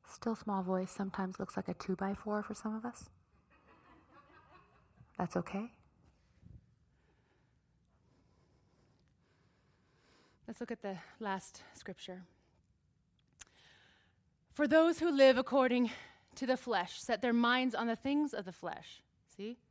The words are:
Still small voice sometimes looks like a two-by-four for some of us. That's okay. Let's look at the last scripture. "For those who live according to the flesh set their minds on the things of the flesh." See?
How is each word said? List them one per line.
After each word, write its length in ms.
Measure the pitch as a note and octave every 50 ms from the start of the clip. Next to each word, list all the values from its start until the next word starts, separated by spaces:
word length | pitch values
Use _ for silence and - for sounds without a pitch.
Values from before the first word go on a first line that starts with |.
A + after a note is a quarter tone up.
| _
Still 300 | - - - - A#3 A3+
small 260 | - - G#3+ G3+ F#3+
voice 300 | F#3 F3+ F#3 F#3 F#3 F#3
sometimes 480 | - - G3 F#3+ - - F#3+ F#3 F#3 -
looks 160 | F#3+ - -
like 100 | G3 F#3+
a 80 | - F3+
two-by-four 680 | - - - F#3+ - G3 G3 G3 - - G#3+ G#3 G#3 G#3
for 100 | - G#3
some 220 | - - A3 G#3+
of 80 | A3 A3
us. 260 | A#3+ - - - - - _ _ _ _ _ _ _ - _ _ - - - - - - - _ _ - C#5 C#5+ - E4 D#4+ - - - - - _ _ - _ _ _ - - _ _ -
That's 180 | F3 E3+ -
okay. 360 | F3+ E3+ - - G3 A3 A#3+ - _ _ _ _ _ _ - _ _ _ _ _ _ - - - - _ _ _ _ _ _ _ _ _ _ _ _ _ _ _ _ _ _ _ _ _ _ _ _ _ _ _ _ _ _ _ _ _ _ _ _ _ _ _ _ _ _ _ _ _ _ _ _ _ _ _ _ _ _ _ _ _ _ _ _ _ _ _ _ _ _ _ _ _ _ _ _ _ _ _ _ _
Let's 140 | - A3+ -
look 100 | A#3+ -
at 120 | A#3 -
the 160 | - G3+ F#3+ E3+ - - - -
last 460 | A3+ G3+ F#3+ F#3 - - - - - - -
scripture. 500 | - - - - - - - F3+ F#3 F3+ - _ _ _ _ _ _ _ _ _ _ _ _ _ _ _ _ _ _ _ _ _ _ - _ _ - - - - - - - _ _ _ _ _ _ _ _ _ _ _ _
"For 160 | - - D4+ B3
those 320 | D4+ D#4+ E4 E4+ E4 -
who 100 | D#4 F4
live 280 | C#4+ C4+ C4+ C4 B3 B3
according 520 | C4 - A#3+ C#4 B3+ B3+ B3 B3 B3 A3 - - - - - _ _ _ -
to 120 | - C4+
the 100 | A#3+ B3+
flesh 440 | B3 - B3+ A3 F#3 F3 - - -
set 200 | - - A#3 G#3
their 120 | B3+ A#3+
minds 420 | A#3 A#3 A#3+ A#3 B3 B3+ B3+ C4 A3+
on 120 | - A3+
the 100 | A#3 A3+
things 360 | - - C4+ C#4+ D4 D4+ C#4
of 120 | - A3+ F#3
the 80 | F#3
flesh." 500 | F3 - - E3+ - - - - - - _ _ _ _ _
See? 320 | _ - - G3 A3 A#3+ _ _ _